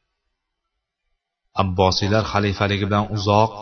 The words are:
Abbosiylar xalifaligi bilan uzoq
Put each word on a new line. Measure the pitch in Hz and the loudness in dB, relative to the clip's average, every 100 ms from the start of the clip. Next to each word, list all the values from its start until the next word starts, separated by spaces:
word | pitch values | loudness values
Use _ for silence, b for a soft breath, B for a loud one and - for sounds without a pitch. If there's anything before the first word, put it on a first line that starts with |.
| _ _ _ _ _ _ _ _ _ _ _ _ _ _ _ - | _ _ _ _ _ _ _ _ _ _ _ _ _ _ _ -4
Abbosiylar | 95 92 92 92 98 110 98 | -2 2 2 2 0 0 0
xalifaligi | 101 101 98 101 101 98 | -2 -2 -2 -2 -2 -2
bilan | 104 104 | -2 -2
uzoq | 107 98 104 110 101 | -4 2 4 2 -2